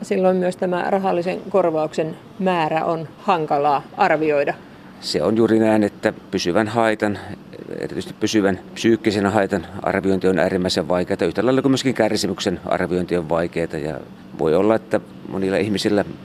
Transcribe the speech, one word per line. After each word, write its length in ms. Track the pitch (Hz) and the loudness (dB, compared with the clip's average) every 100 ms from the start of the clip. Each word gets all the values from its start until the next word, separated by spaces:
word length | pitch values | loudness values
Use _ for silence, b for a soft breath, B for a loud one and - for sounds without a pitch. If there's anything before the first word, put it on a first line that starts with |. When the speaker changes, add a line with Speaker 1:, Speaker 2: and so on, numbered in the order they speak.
Speaker 1:
silloin 360 | 208 196 185 185 | -4 2 4 4
myös 180 | 180 180 | 0 -2
tämä 300 | 185 180 - | -2 -2 0
rahallisen 520 | 196 190 180 175 175 - | 0 0 0 -2 -6 -2
korvauksen 640 | 190 180 160 156 - 160 151 - - | 0 2 0 -2 -2 -4 -6 -16 -4
määrä 460 | 190 175 156 160 160 | 0 2 0 0 0
on 220 | 165 156 - | -2 -6 -8
hankalaa 640 | - 180 151 147 147 139 - - | -2 0 2 2 2 0 -2 0
arvioida. 560 | 185 156 156 147 143 - - - - - | 2 4 2 2 0 -4 -12 -20 -20 -14
Speaker 2:
Se 240 | - 90 | -4 0
on 140 | 78 110 | 2 4
juuri 220 | 113 110 | 4 6
näin, 240 | 110 110 | 6 4
että 300 | 101 - 110 - - | 2 0 -2 -2 -6
pysyvän 360 | 95 90 87 107 | -4 0 0 0
haitan, 520 | 117 113 107 107 98 B 101 - - - 50 | 2 0 0 -2 -4 B -14 -16 -18 -14 -8
erityisesti 360 | - 73 95 - | -6 -6 -8 -4
pysyvän 400 | 107 110 98 95 - | 0 2 2 0 -6
psyykkisen 520 | - 110 110 113 104 98 | -2 2 4 2 2 2
haitan 400 | 107 98 98 90 98 | 2 2 0 -4 -6
arviointi 460 | 78 98 92 95 92 | -2 0 0 2 2
on 120 | 92 | 2
äärimmäisen 480 | 90 92 92 95 78 | 2 0 0 -2 0
vaikeaa, 380 | 90 90 95 90 | -2 0 -2 0
yhtä 180 | 82 110 | 0 0
lailla 160 | 131 | 2
kuin 100 | 135 | 2
myöskin 220 | 131 131 | 2 0
kärsimyksen 640 | 117 107 107 95 92 - 87 90 | 0 0 0 -2 -4 -4 -4 -4
arviointi 520 | 87 87 90 87 87 | -2 0 -2 0 -2
on 120 | 78 | -2
vaikeaa. 480 | 82 87 85 82 80 | -2 -2 -4 -4 -4
Ja 160 | 73 69 - - - - | -6 -8 -12 -18 -18 -4
voi 160 | 78 80 | 2 4
olla, 200 | 101 110 | 4 2
että 240 | - 113 - - - | 0 -4 -4 -12 -10
monilla 280 | 95 95 95 | -4 -2 0
ihmisillä 480 | 101 98 107 101 90 - | 0 0 2 0 0 -6